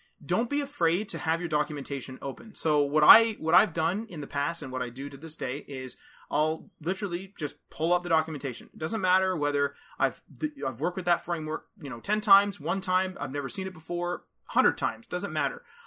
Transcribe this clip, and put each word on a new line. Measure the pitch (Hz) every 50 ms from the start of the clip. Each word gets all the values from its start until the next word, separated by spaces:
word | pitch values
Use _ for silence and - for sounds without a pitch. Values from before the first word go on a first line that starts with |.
| _ _ _ _ 147
don't | 139 175 208 247 233
be | 285 294
afraid | 285 285 - - 175 160 170 190 214 -
to | - 151
have | - 160 165 170
your | 175 156
documentation | 156 147 147 - 151 147 131 - 143 135 - - 131 127
open. | - 139 123 - 117 113 104
So | - - 160 151 147 147
what | 143 143 151 151
I, | 160 202 226 233 233 214
what | - 160 160 165
I've | 185 214 185 156
done | 170 160 165 190 208 233 -
in | - 156
the | 147
past | 127 - 143 143 156 170 -
and | 147 131
what | 127 127 123
I | 120
do | 120 131 139 139
to | 139
this | 135 151 160 -
day | - 139 123 131 151 -
is | - 139 131 131 127 - - - - - - - -
I'll | - 151 156 156 160 160 147 - - _
literally | 151 165 190 - 214 180 170 175 196 190 - -
just | 156 143 - - _ _
pull | - - 156 170 175
up | 175 170
the | 170
documentation. | 165 160 156 165 156 139 143 135 117 - - - -
It | -
doesn't | 156 165 214 208
matter | 185 185 180 190 190 190 185
whether | 156 143 147 143 143 143 139 - - - - - -
I've, | 139 131 123 - _ - 131 117 151 151 - 135 139
I've | 135 120 113
worked | 147 175 175
with | 185 170
that | 175 170 160 -
framework, | 175 170 160 156 156 156 151 - _ _ -
you | 160 135
know, | 120 117
ten | - - 214 214
times, | 208 214 196 196 202 202 190 -
one | 143 160 185 196 185
time, | - 185 185 185 185 185 -
I've | - 131 135
never | 147 135 127
seen | - 202 190
it | 190 180
before, | 165 - - 175 175 175 175 175 - - _ _ _ _ -
hundred | - 247 247 185 -
times, | - 143 120 113 113 120
doesn't | - 175 180 185 180 156
matter. | 156 143 131 120 127 - - - - -